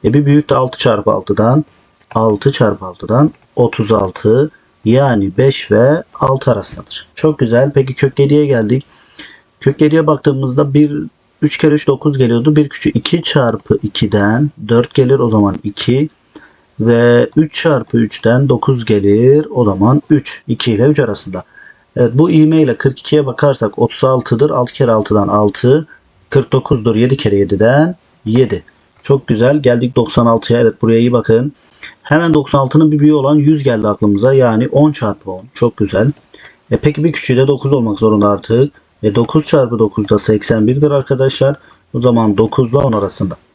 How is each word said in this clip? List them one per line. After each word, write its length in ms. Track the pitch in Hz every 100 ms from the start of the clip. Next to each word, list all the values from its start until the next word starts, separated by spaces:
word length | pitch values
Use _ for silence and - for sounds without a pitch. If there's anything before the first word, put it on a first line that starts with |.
E, 100 | 110
bir 120 | 135 143
büyük 240 | 147 147
de 40 |
altı 240 | 135 131 -
çarpı 320 | 127 107 104
altıdan, 540 | 101 - 101 110 139 151 _ _ _ _
altı 380 | 113 110 104 143
çarpı 340 | 135 113 98 95
altıdan 440 | 87 - 117 151 - _ -
otuz 360 | 120 - 107
altı, 580 | 110 98 - 107 117 151 _ _ _
yani 480 | 110 123 139 110 98 92
beş 320 | 135 135 -
ve 320 | 104 127 160 - -
altı 320 | 135 135 -
arasındadır. 540 | 107 - - - - -
Çok 240 | - 156 151
güzel. 340 | 123 117 139
Peki 200 | 143 135
kök 240 | 127 139 -
yediye 280 | 139 147 147
geldik. 380 | 127 107 127 - _ _ - - - _ _
Kök 200 | - 139
yediye 260 | 151 160 156
baktığımızda 680 | 147 - 135 131 131 147
bir, 180 | 143 147 151 156 _ _ _
üç 160 | 151 -
kere 160 | 156
üç 120 | 151 -
dokuz 320 | 135 151 139
geliyordu. 380 | 123 117 143 151
Bir 120 | 147
küçük 280 | - 151 -
iki 260 | - -
çarpı 560 | - 147 120 110 - 135
ikiden 680 | 104 - 107 104 101 117 147 - 107
dört 260 | 117 123
gelir, 240 | - 127 135
o 100 | 120
zaman 280 | 110 101 95
iki. 440 | 104 101 - 127 151 _ _ - - _ _ -
Ve 500 | 110 120 120 120 120 -
üç 180 | 156
çarpı 440 | - 165 135 113 120
üçten 500 | 113 - 110 123 135
dokuz 360 | 120 - 127
gelir, 600 | 110 104 98 104 123 143 151
o 140 | 127
zaman 380 | 110 95 104 143 -
üç. 320 | 151 - - -
İki 240 | 123 120
ile 140 | 104 131
üç 120 | 151
arasında. 460 | 120 101 - 90 - - - _ _ -
Evet, 140 | 120
bu 160 | 123 170
ivme 320 | 165 156 160
ile 140 | 143 113
kırk 240 | 135 127
ikiye 260 | - 151 139
bakarsak 520 | 120 147 127 107 -
otuz 260 | 117 -
altıdır. 460 | 131 131 - 113 147
Altı 220 | 131 123
kere 180 | - 123
altıdan 380 | 110 104 107 101
altı. 580 | 104 104 - 123 147 156 - _ _ _
Kırk 220 | 135 123
dokuzdur. 440 | 135 - 131 110 110
Yedi 200 | 123 135
kere 200 | - 101
yediden 580 | 95 98 113 139 165 180 _ _
yedi. 400 | 107 117 120 95 - _ _ _
Çok 240 | - 139 -
güzel. 320 | 107 120 151
Geldik 340 | 131 120 123 123
doksan 300 | 110 - 117
altıya. 340 | 113 - 120
Evet, 220 | 117 -
buraya 160 | 113 113
iyi 140 | 120
bakın. 400 | 120 110 113 143 - _ _ - _
Hemen 320 | - 151 170
doksan 240 | 151 139 139
altının 340 | 131 151 156
bir 60 | 151
büyüğü 160 | 147
olan 220 | 151 135 151
yüz 260 | 147 156
geldi 260 | 131 117 107
aklımıza. 460 | 101 107 101 123
Yani 340 | 135 123 110 123
on 240 | 139 151
çarpı 380 | 143 110 98 -
on. 140 | 92 113
Çok 220 | - 120 -
güzel. 360 | 101 101 123 - _ - - _ _
E, 60 | 120
peki 280 | 151 147
bir 80 | 160
küçüğü 240 | 147 - 127
de 100 | 135
dokuz 240 | 139 135
olmak 260 | 139 113 101
zorunda 300 | 110 107 104
artık. 440 | 101 - 117 143 _ _ _
E, 120 | 110
dokuz 320 | 107 117 156 151
çarpı 320 | 147 123 113
dokuz 300 | 107 - 104
da 100 | 107
seksen 480 | - 107 - 113 107
birdir 240 | 135 147
arkadaşlar. 640 | 143 131 131 135 - 139 147 _ _ _
O 60 | 120
zaman 360 | 123 117 110 101
dokuz 340 | 110 - 123
ile 80 | 135
on 140 | 135
arasında. 440 | 110 98 - 98 82 _